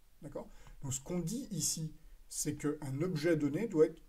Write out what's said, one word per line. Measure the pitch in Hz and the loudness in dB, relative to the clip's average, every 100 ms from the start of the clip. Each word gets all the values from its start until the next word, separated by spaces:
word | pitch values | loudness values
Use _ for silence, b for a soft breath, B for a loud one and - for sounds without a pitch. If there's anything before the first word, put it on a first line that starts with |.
| - - | -20 -16
D'accord ? | 151 - - B B B | -10 -10 -10 B B B
Donc, | 139 | -6
ce | 127 | -6
qu'on | - 180 | -4 -2
dit | 165 240 262 | -2 -4 -4
ici, | 165 - - 156 - b b - | -2 -2 -2 -4 -8 b b -12
c'est | - 151 - | -4 -2 0
qu'un | 147 151 147 135 | 0 0 -2 0
objet | 185 160 160 156 | 0 2 4 4
donné | 143 151 226 | 4 2 2
doit | 156 | 6
être | 160 - | 6 6